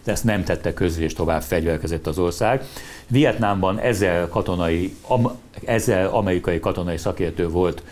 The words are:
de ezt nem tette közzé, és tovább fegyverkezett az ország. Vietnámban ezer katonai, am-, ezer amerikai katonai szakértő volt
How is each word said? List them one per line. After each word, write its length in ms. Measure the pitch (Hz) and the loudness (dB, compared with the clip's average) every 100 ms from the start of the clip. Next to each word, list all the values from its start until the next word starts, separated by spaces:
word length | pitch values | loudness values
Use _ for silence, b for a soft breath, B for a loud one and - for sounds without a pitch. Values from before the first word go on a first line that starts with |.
de 80 | - | -4
ezt 120 | 101 | -2
nem 200 | 117 104 | 0 0
tette 300 | 92 87 87 | 0 -2 -2
közzé, 280 | 80 90 82 | 0 -2 0
és 100 | 80 | -2
tovább 300 | - 80 80 | -2 0 0
fegyverkezett 640 | - 90 82 78 78 82 80 | 0 0 0 -2 -2 -4 -4
az 120 | 78 | -2
ország. 440 | 87 87 110 135 B B B B - | -2 0 0 0 B B B B -2
Vietnámban 720 | 120 143 107 107 98 92 98 | 2 4 4 0 2 0 2
ezer 500 | 127 104 95 85 85 | 0 2 2 2 0
katonai, 640 | 110 95 90 85 85 92 - - | 0 0 0 0 0 -2 -6 -2
am-, 240 | 127 120 - - - | 0 0 -2 -14 -10
ezer 440 | - 113 123 95 95 | -2 0 2 2 2
amerikai 500 | 113 98 90 90 85 | 2 2 2 0 0
katonai 360 | 101 90 87 82 | 0 -2 -2 -2
szakértő 520 | 104 87 85 82 85 | -4 -2 -2 0 0
volt 340 | 87 90 82 B | 2 2 0 B